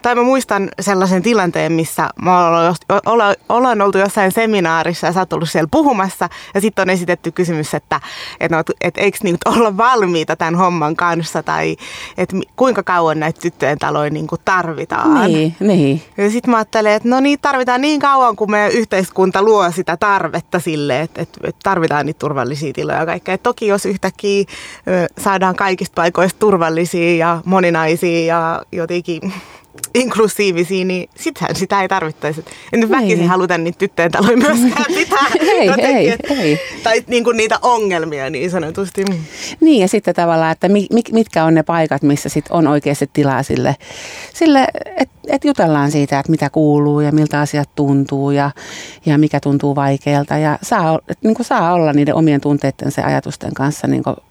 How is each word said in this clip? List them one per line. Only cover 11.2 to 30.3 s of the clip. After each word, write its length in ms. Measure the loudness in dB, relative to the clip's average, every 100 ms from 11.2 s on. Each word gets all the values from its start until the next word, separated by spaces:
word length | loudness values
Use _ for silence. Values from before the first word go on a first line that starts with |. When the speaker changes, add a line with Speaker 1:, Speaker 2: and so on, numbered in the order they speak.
| -4 -6
Speaker 1:
tai 340 | -4 -2 -2 -6 -12 -16 -14 -6
et 140 | -4
mi-, 160 | -4 -8 0
kuinka 260 | 0 2
kauan 380 | 0 0 0 0
näitä 200 | -4 -4
tyttöjen 380 | -8 -2 -2 -2
taloja 320 | -2 -2 -2
niinku 260 | -4 -6 -6
tarvitaan. 800 | -2 -2 -2 -8 -6 0 2 2 2
Speaker 2:
Niin, 300 | 2 0 0
niin. 420 | 2 4 2 0 -6 -2
Speaker 1:
Ja 140 | -2
sit 160 | 0 0
mä 100 | 0
ajattelen, 360 | 0 0 2
että 160 | 2 2
no 120 | 2
niin, 180 | 2 0
tarvitaan 380 | 0 0 0 0
niin 200 | 0 2
kauan, 360 | 2 4 2 0
kun 140 | 0
meidän 220 | 2 2
yhteiskunta 680 | 0 0 -2 -2 0 2 2
luo 280 | 4 4 2
sitä 260 | -2 -4 -2
tarvetta 640 | 0 0 0 -6 -4 -4
sille, 400 | -2 -4 0 -2
että, 220 | -2 -8
että, 180 | -12 -8
että 160 | -10 -4
tarvitaan 440 | -2 0 0 0 -2
niitä 120 | -4
turvallisia 540 | -4 -4 -4 -6 -6
tiloja 260 | -6 -4 -4
ja 80 | -4
kaikkea. 280 | -6 -6
Et 80 | -4
toki 240 | -4 -2 -2
jos 200 | 0 -2
yhtäkkiä, 580 | -4 -6 -4 -2 0 -2 -8 -18 -12 -4
ö, 180 | -2 -2 -4
saadaan 380 | -2 0 0 0
kaikista 380 | -2 -2 -4
paikoista 440 | -2 0 2 0 2
turvallisia 800 | 2 2 2 0 -2 0 0 2
ja 260 | 2 0
moninaisia 840 | 0 2 2 2 0 0 0 0 2
ja 360 | 0 0 -4 -6
jotenkin 600 | -8 -4 -4 -4 -8 -8 -12 -18 -20 _ -16 -2
inklusiivisia, 920 | -2 0 0 0